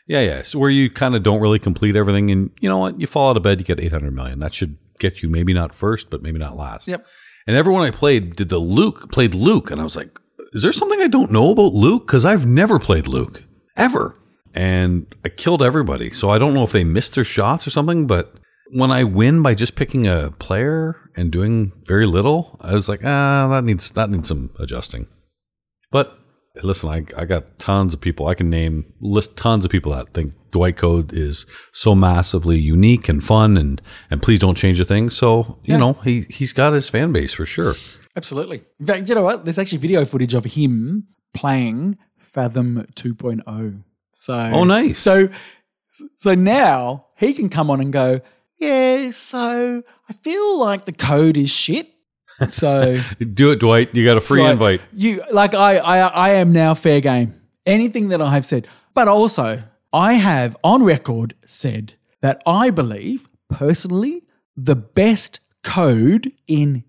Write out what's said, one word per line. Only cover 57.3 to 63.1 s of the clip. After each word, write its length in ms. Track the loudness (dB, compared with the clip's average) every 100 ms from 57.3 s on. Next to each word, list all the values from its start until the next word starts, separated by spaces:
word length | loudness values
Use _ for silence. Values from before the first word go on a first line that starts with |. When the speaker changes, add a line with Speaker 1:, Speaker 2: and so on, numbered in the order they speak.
| -6 _ _ 0
Speaker 2:
Anything 440 | 0 0 -2 -2
that 120 | -2
I 100 | 0
have 120 | 0 0
said. 220 | -4 -6 _ _
But 140 | 0 4
also, 560 | 4 2 0 -4 -6 -12 _ _
I 200 | 0 2
have 440 | 4 4 2 0 -2
on 200 | 2 4
record 520 | 4 2 -2 -4 -6 -8 -8
said 480 | -6 -4 -6 -10 _ _ _
that 200 | -2 -2 0
I 220 | 2 2
believe, 580 | 0 -2 -4 -8